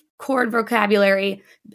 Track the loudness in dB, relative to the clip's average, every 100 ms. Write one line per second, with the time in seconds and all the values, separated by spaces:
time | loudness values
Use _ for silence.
0 | _ _ -4 -2 0 -2 -2 -2 2 2
1 | 2 2 -2 -8 _ _ -20